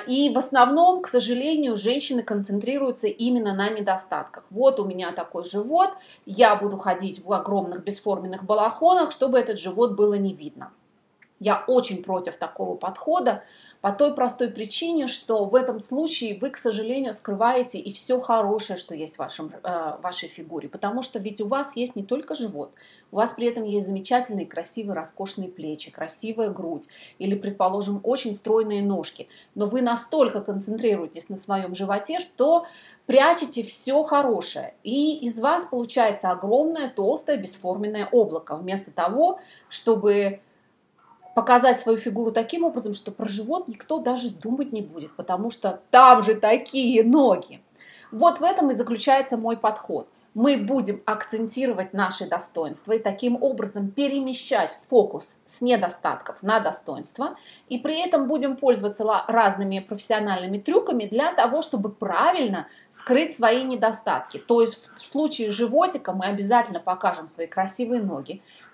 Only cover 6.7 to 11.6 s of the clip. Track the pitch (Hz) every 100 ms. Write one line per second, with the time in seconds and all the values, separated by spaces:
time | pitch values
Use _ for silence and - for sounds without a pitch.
6.7 | 196 196 180 190 - 185 190 202 196 175
7.7 | 175 202 202 208 185 185 190 190 214 220
8.7 | - 330 359 311 - 262 247 226 202 185
9.7 | 190 240 202 208 202 196 147 151 - -
10.7 | _ _ _ _ _ _ _ 202 190